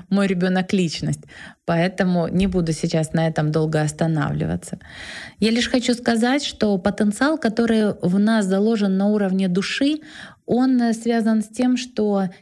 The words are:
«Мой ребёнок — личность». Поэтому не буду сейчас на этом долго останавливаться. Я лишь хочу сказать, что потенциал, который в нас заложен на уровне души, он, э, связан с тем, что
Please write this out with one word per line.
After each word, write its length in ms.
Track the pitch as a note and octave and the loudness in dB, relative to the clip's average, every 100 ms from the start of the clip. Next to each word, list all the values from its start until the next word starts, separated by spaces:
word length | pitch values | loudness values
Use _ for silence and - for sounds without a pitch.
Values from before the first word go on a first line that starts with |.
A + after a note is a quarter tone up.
| - | -2
«Мой 180 | G3 G3 | 0 2
ребёнок — 460 | F#3 F#3 F#3 F#3 | 0 0 0 0
личность». 480 | G3 E3+ - D3+ D3 - - - - - | 0 0 -2 -4 -6 -8 -20 -20 -12 -2
Поэтому 640 | E3+ F3+ F3+ F#3 F3 E3 | 0 0 0 0 0 0
не 200 | F3 G3 | 0 0
буду 260 | F#3 E3 | 0 -2
сейчас 400 | D#3 E3+ E3 D#3 | -2 -2 -2 0
на 140 | E3 E3 | 0 0
этом 240 | D#3 D3+ | 0 0
долго 300 | D#3 D#3 D#3 | 0 0 0
останавливаться. 960 | D3+ D3+ E3 D#3 C#3+ D3 D#3 F3 - - - - - - - - | -2 -2 0 0 -2 -2 -4 -4 -8 -14 -16 -18 -16 -16 -12 -2
Я 120 | G#3+ | 0
лишь 180 | A#3 A#3 | 0 0
хочу 240 | B3+ A#3+ | 0 0
сказать, 500 | A#3+ - A3+ A#3+ C#4+ | -2 0 2 2 0
что 340 | C#4+ - G#3+ G3 | -2 -2 0 0
потенциал, 600 | G3+ G3 G#3 G#3 C#4 D#4 | 0 0 0 2 0 0
который 560 | A#3 A3 A#3 A3 G#3 - | -2 0 2 2 0 0
в 180 | F3 F#3+ | 0 2
нас 260 | G#3 A3+ F#3+ | 2 2 2
заложен 520 | F#3+ G#3 A3+ G3+ F#3+ | 2 2 2 2 2
на 100 | G3+ | 2
уровне 400 | G#3+ G3 F#3+ F#3+ | 2 2 0 0
души, 520 | F3+ G3 - C#4 D4+ - - - - - | 0 -2 0 0 -2 -8 -20 -20 -12 -2
он, 360 | A#3 C4 B3+ | 2 4 2
э, 120 | A#3 | 2
связан 480 | A3+ A3+ A#3 A3 A3 | 0 0 0 2 0
с 60 | G#3 | -2
тем, 300 | - B3+ B3 | -2 0 0
что 520 | - - G#3+ G3+ F#3 - | -2 -2 0 0 -2 -6